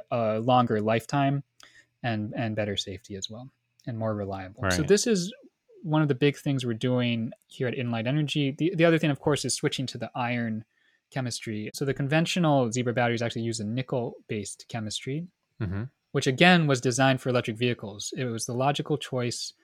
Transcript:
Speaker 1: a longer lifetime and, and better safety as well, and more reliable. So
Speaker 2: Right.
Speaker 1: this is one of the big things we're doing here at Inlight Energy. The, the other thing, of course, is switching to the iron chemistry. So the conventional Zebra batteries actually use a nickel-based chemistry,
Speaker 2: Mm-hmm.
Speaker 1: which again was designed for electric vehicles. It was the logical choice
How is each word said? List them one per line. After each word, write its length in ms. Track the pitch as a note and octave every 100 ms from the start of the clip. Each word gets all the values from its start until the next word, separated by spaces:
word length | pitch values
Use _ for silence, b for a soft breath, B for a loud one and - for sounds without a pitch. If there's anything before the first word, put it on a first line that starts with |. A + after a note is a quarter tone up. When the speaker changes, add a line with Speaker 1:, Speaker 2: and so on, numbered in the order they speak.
| -
Speaker 1:
a 300 | A#2+ A2 A2
longer 400 | A#2 B2+ A#2+ A2
lifetime 640 | G#2+ A2+ - C#3+ C#3 C#3 - _ b b b _
and, 300 | B2 A2 G#2 -
and 200 | A#2 G#2+
better 200 | G#2 G2
safety 380 | - F#2+ -
as 160 | G2 -
well, 180 | A2 C3 _ _ _ -
and 120 | A2+
more 160 | A2
reliable. 480 | G#2 G2 F#2+ F#2+ - G2
So 80 | F#2
Speaker 2:
Right. 100 | D3
Speaker 1:
this 180 | G3+ B3
is 260 | G3+ F3 - - _ _ A4
one 200 | G3 D#3
of 60 | D3+
the 60 |
big 220 | B2+ D3 C#3+
things 300 | D3+ C3+ B2
we're 80 |
doing 560 | A2+ B2+ B2+ A#2+ A#2 A2+ - _
here 220 | - B2+
at 60 |
Inlight 320 | C#3 A#2+ A#2 A#2
Energy. 480 | D3+ D3 D#3 C#3 C#3
The, 160 | D#3+
the 100 | F#3
other 140 | E3+ E3
thing, 120 | D#3+
of 100 | C#3
course, 240 | - C#3
is 100 | B2+
switching 320 | - D3+ - B2+
to 120 | B2
the 120 | A#2
iron 500 | C3+ A#2+ B2 A#2 A2 - _ _ _ _
chemistry. 600 | C#3 B2 - - G#2+ G#2+
So 120 | -
the 100 | C#3
conventional 760 | C3 C#3 D#3 E3+ F#3 D#3+ C#3 B2
Zebra 200 | B2 B2
batteries 300 | A#2 A#2+ A#2
actually 200 | A2+ A#2
use 180 | A#2 A2+
a 40 |
nickel-based 1000 | G#2 A#2+ B2+ C3+ A#2 - - A2 G2 - -
chemistry, 580 | A#2 G#2+ - - D3 F3 _ _ _
Speaker 2:
Mm-hmm. 220 | G2+ G2 B2 - _
Speaker 1:
which 140 | C#3+ C#3
again 400 | C3 F3 F3+ D3+
was 140 | C3
designed 400 | C3 B2 C3+ C3
for 80 | C3+
electric 300 | A#2+ A#2+ G#2+
vehicles. 560 | B2 A#2 G#2+ G#2 - -
It 80 |
was 220 | B2+ A2+ -
the 80 |
logical 420 | B2 C3+ D3 D3+ D3
choice 560 | - B2+ A#2+ - - -